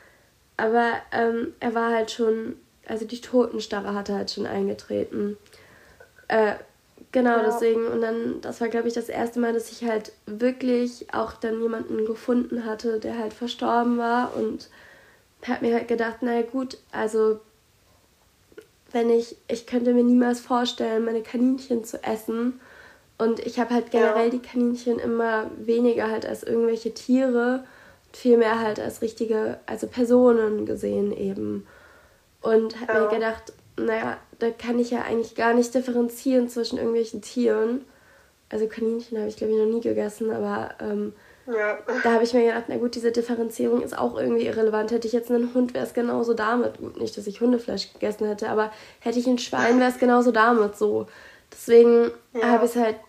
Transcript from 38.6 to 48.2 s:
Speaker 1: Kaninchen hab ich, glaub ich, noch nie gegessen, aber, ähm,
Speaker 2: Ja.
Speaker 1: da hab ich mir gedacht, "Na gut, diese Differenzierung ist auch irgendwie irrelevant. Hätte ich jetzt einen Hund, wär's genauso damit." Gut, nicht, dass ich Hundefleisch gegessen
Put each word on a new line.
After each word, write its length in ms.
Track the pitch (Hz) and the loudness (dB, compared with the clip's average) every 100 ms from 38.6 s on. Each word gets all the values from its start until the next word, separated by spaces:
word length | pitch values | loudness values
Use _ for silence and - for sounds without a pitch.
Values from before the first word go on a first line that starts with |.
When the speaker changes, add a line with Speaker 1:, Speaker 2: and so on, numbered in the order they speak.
| 220 | -4
Speaker 1:
Kaninchen 520 | 226 226 233 233 220 | -2 -4 -4 -6 -6
hab 80 | 208 | -6
ich, 80 | 214 | -6
glaub 140 | 220 | -2
ich, 60 | 220 | 0
noch 100 | 214 | 2
nie 140 | 233 | 0
gegessen, 500 | 226 214 208 214 220 | -2 -2 -4 -4 -4
aber, 400 | 226 208 208 - - | -4 -4 -4 -6 -8
ähm, 320 | 214 208 208 - - - - | -6 -4 -6 -10 -20 -20 -6
Speaker 2:
Ja. 320 | 226 208 196 - 247 | -2 -2 -2 -4 0
Speaker 1:
da 100 | 240 | 2
hab 80 | 226 | 4
ich 100 | 233 | 4
mir 100 | 247 233 | 4 4
gedacht, 180 | 226 233 | 2 -4
"Na 80 | 240 | -4
gut, 160 | 240 | -4
diese 180 | 240 233 | -2 -2
Differenzierung 720 | 240 233 233 226 - 240 240 | 0 -2 -2 -4 -2 0 0
ist 140 | - - | -2 -4
auch 220 | 247 233 | -4 -2
irgendwie 280 | 254 233 233 | 0 0 0
irrelevant. 440 | 220 220 214 214 | 2 2 2 0
Hätte 140 | 233 226 | -2 0
ich 60 | |
jetzt 180 | 240 233 | -2 0
einen 220 | 240 240 | 0 2
Hund, 200 | 254 247 | 2 0
wär's 180 | - - | -2 -4
genauso 400 | 247 240 247 233 | -2 -2 0 0
damit." 440 | 226 214 247 220 - | 0 0 0 0 -4
Gut, 200 | - - | -10 -6
nicht, 180 | 220 - | -6 -6
dass 80 | 208 | -10
ich 140 | 196 | 0
Hundefleisch 520 | 240 240 - 196 - | 2 2 0 -6 -8
gegessen 340 | - 208 208 | -6 -6 -2